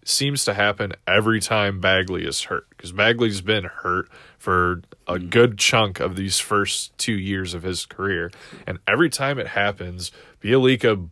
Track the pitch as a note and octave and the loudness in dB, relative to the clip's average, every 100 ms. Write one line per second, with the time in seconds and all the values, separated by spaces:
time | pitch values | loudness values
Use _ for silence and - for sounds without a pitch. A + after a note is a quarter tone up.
0 | - - C#3 C#3 - G2+ G#2 G2+ G2+ - | -4 -2 0 -2 -2 2 0 0 -6 -4
1 | - G2+ A2 A2 - A2 G2+ F#2+ F#2+ F#2+ | 2 4 4 2 0 0 0 0 2 2
2 | F#2 F2 D#2+ - - E2 - - E2+ F#2+ | 0 -4 -4 -6 -4 -6 -8 -18 -10 0
3 | A2 A#2 A#2 G2 F#2 G#2+ F2+ - F2+ F#2 | 2 2 0 0 -2 -2 -2 -8 -4 -4
4 | - - - _ - F#2 F2+ F2 - - | -4 -14 -20 _ 0 2 2 -2 -10 -16
5 | - F2+ F2+ A#2 A#2+ G#2 - A#2 G#2 F#2 | -6 -6 2 6 6 4 2 4 2 -2
6 | F#2+ F#2+ G2 - - G#2 G2 - - - | -4 -2 -2 -2 0 0 0 -4 -8 -6
7 | - G2+ F#2+ G2 F2+ F2 F#2 F2 - - | -4 -2 -2 -4 -4 -6 -6 -6 -8 -6
8 | G2 F2 E2+ - - - - G2 - A#2 | -2 -2 -4 -10 -20 -16 -12 -6 0 2
9 | E3+ - C3+ C3 - G2+ G2+ F#2+ F2+ F2+ | 2 0 -2 -2 -4 -2 -2 -2 -10 -10
10 | F2 - - _ G#2+ C3 B2+ B2+ A#2 G2+ | -12 -14 -20 _ 2 4 4 4 2 2
11 | E2+ | -2